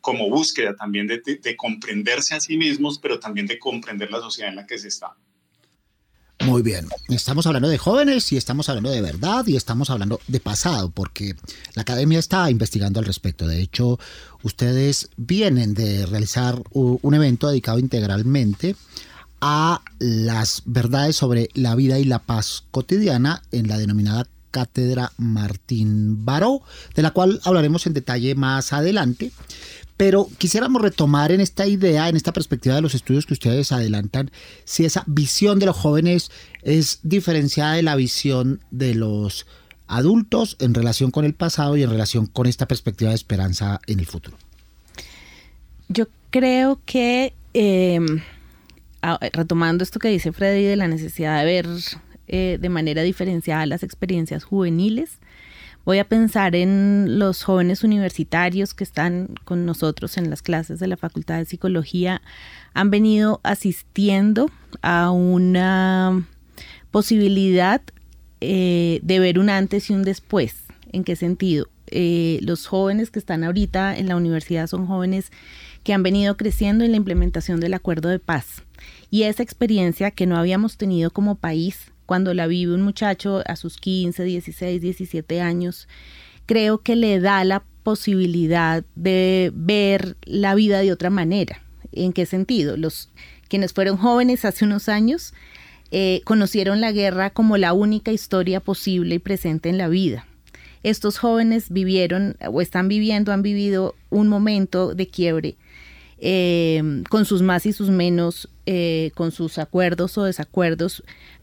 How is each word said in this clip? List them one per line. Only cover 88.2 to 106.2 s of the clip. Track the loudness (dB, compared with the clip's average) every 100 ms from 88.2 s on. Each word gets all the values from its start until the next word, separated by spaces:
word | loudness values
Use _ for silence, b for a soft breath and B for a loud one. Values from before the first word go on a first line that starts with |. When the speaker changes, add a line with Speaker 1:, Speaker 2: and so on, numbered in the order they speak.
| 2 2 2 2 2 0 -4 -4
Speaker 3:
de | 0 2 4 2 0
ver | -2 0 2 2 2 -2 -10
la | -6 0 2 4
vida | 4 4
de | 2
otra | 2 0
manera. | 0 0 0 -2 -6 -20 -20 -12
¿En | -4 -2
qué | 0 -2
sentido? | -2 0 0 0 -2
Los, | -4 -6 -14 -20 B B B
quienes | -2 -2
fueron | 0 0 2
jóvenes | 2 4 4 2
hace | -2 0
unos | 0 0 0
años, | 2 2 0 -6 B B B B B B
eh, | 0 0 0
conocieron | 2 2 2 0 0 2
la | 0
guerra | 0 0 0 -2
como | 2 4 4
la | 4
única | 4 2 0 0
historia | -4 0 0 0 -2
posible | -2 -4 -2 0 0
y | -2
presente | -2 -4 -2 -2 -2
en | -2
la | 0
vida. | 0 0 -2 -10 _ _ B B B
Estos | -4 -2 -2 0
jóvenes | 0 2 2 0 -2
vivieron | -2 0 2 2 0 -2 -4
o | -6 -2
están | -2 0 0
viviendo, | 0 2 0 0
han | 0
vivido | 0 0 0 0 -2 -6 -4
un | 2 4
momento | 4 2 2 0 0 0 -2
de | -4
quiebre, | -2 0 0 -4 -8 B B B B B
eh, | B